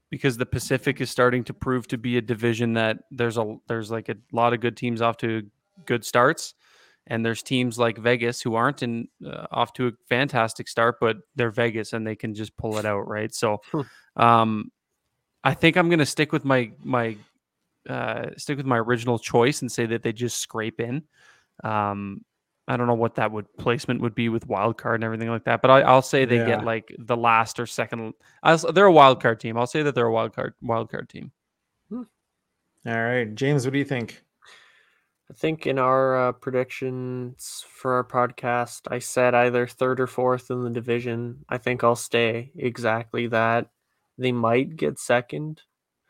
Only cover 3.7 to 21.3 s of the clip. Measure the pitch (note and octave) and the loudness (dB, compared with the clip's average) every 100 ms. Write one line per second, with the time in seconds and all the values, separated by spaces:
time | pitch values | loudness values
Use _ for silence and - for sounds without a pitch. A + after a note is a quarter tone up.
3.7 | A2+ G#2+ A2+ G#2+ A2 _ A#2 A#2+ A#2+ A#2+ | -6 -6 -8 -6 -10 _ 0 2 2 -2
4.7 | A2+ B2 A#2 A#2 A2+ A#2 A2+ G#2 _ _ | -4 -4 0 -2 0 -4 -4 -6 _ _
5.7 | _ - A#2+ - B2 B2+ E3 - - _ | _ -4 -4 0 4 4 2 -6 -16 _
6.7 | _ _ _ - A#2 A2+ A2+ - C3 B2 | _ _ _ -6 -4 -2 -4 -2 0 0
7.7 | A2+ A#2 A2+ A2+ B2 A#2 A#2+ - A2+ B2 | 0 -2 0 0 0 0 -4 -2 0 0
8.7 | C#3 B2 A#2 - - D3 - - - A#2+ | 0 -4 -6 -8 -14 -14 -12 -8 -4 -4
9.7 | - B2+ G#2+ - B2 C3+ B2 A2+ - A#2 | -2 -4 -4 -2 -2 0 0 -2 -4 -8
10.7 | - A#2 A#2+ A#2 G#2+ - - A#2 A2 A#2 | 0 2 2 0 -2 -6 -4 -2 0 -2
11.7 | A2 G#2 A#2 A2 G#2+ A2+ G#2+ G#2+ - A2+ | -2 -6 -6 -6 -8 -8 -8 -10 -8 -6
12.7 | G#2+ G#2+ G2+ - G#2+ A2 - A#2 G#2 - | -4 -2 -4 -4 -6 -6 -2 -2 -2 -4
13.7 | A2 G#2+ - _ - A#2 A#2 A2+ G#2+ - | -6 -6 -12 _ 2 6 6 4 0 -8
14.7 | _ _ _ _ _ _ _ C3 - E3 | _ _ _ _ _ _ _ -2 2 2
15.7 | E3+ E3+ E3+ C#3 - D3+ D#3 C#3 C3 A#2 | 4 4 4 2 0 -2 0 0 0 0
16.7 | G2+ - B2+ A#2 G#2+ - _ _ _ _ | -8 -4 -2 -2 -6 -16 _ _ _ _
17.7 | _ - B2+ A#2+ A2+ A#2+ - - C#3+ C3+ | _ -12 -8 -6 -6 -8 -10 -8 -6 0
18.7 | A#2+ A2+ A#2+ A#2+ A#2 - A#2+ A#2+ D3 B2+ | 0 2 0 0 -2 0 2 4 2 -6
19.7 | - A#2 A2+ - A2 A#2+ - - A2+ A2 | -4 -2 -2 -4 -4 -6 -6 -8 -6 -6
20.7 | - A#2 C3+ D#3 _ _ | -6 -6 -6 -10 _ _